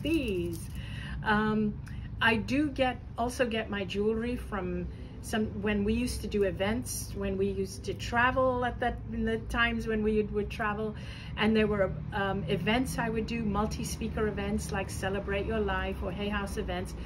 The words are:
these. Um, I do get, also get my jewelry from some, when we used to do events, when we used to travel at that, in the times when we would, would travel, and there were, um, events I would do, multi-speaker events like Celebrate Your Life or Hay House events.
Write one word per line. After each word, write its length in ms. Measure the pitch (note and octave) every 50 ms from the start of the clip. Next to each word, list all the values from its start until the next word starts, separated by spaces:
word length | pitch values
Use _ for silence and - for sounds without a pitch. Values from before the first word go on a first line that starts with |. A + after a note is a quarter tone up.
these. 580 | - D4 E4 D#4+ C4 A3 F#3+ F3+ E3+ E3+ E3+ D#3+ - - - - - - - - - - - - -
Um, 560 | A3 G#3+ G#3+ G#3+ G#3+ G#3+ G#3+ G#3+ G#3 G#3 - - - - - - - - -
I 180 | - A3+ A#3 A3
do 320 | G3 G#3 B3 C#4+ D4+ D4
get, 280 | C4 - C4 B3+ A#3+ - - - -
also 300 | - A#3 B3 B3 - B3+
get 240 | A#3 A3 A3 G#3+ -
my 140 | G3+ G3+ G3
jewelry 540 | E3+ - G3+ G#3 A3 A3+ A3 A3+ A#3+ B3 A#3
from 500 | - - G#3+ G3 F3+ F3+ F3+ F3 F3 E3+ - - - - - -
some, 260 | - - - A3 A3 G#3 - G#3+
when 220 | F#3+ G#3+ G#3 G3+ G3+
we 100 | G#3+ A3
used 280 | A#3 B3 B3 - -
to 60 | - G3
do 160 | G3 G#3 G3
events, 680 | F#3 E3+ D#3+ F#3+ G3+ A3 B3+ B3 - - - - - F#3+
when 240 | G3 G3 G3 F#3+ F#3+
we 100 | G3 G3
used 360 | F#3+ G3 F#3+ F#3 - - -
to 100 | G3 F3+
travel 680 | - - - A#3+ A#3 A#3+ B3+ C4 C4+ C4 C4 B3+ B3 B3
at 160 | A#3+ A3+ -
that, 180 | B3 A#3 A#3 - - -
in 140 | A3+ A3+ A3+
the 120 | A3 A3+ A3
times 480 | A3 - - A#3+ A#3 A#3 A#3 A3+ A3
when 160 | A3+ A3 G#3+
we 140 | G#3+ G#3+ G#3+
would, 160 | G#3+ G#3 G3+
would 180 | G#3 G#3 G3+ G3
travel, 460 | - - A3+ G#3 G#3 G#3+ A3 G#3+ G#3+ - - - - - - - -
and 180 | - G#3+ G#3+ A3
there 140 | A3 G#3+ G#3
were, 240 | G#3 G3+ F#3+ F#3 - - - - G3+
um, 320 | G3+ G3 G3 F#3+ G3+ G3 G3+
events 500 | G3+ F#3 - G#3 A3+ B3+ C4 - - C4
I 120 | A#3 A3+
would 180 | A3 A3+ G#3+ G#3+
do, 160 | A#3 A#3 A3+
multi-speaker 840 | G#3 G3 G3+ G#3+ G#3+ - - A3+ - - - A#3 G#3+ - A#3 G#3+ G#3+
events 420 | G3 G3+ G3+ G3+ G#3 G#3+ - -
like 180 | G#3 G3 G3 -
Celebrate 560 | - - G3 F#3+ G3 G3+ F#3 G3 G3 G3+ G3
Your 140 | - A3 A3
Life 380 | G#3 G3 F#3+ F#3 F#3 F#3+ F#3+ -
or 100 | G3+ F#3+
Hay 180 | F3+ G3 G#3 G#3
House 260 | G#3 G#3 G3 G3 -
events. 380 | A3 G3 F#3 F3+ F3+ F#3+ - - - -